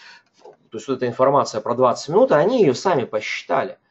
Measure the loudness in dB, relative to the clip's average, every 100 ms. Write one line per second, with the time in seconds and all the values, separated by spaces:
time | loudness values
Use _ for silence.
0 | -20 -20 _ _ -20 -20 _ -10 -6 -4
1 | -4 0 2 2 0 -4 -4 0 0 0
2 | 0 2 4 4 2 2 2 2 0 -2
3 | -2 -6 -6 -8 -4 -4 -4 -10 _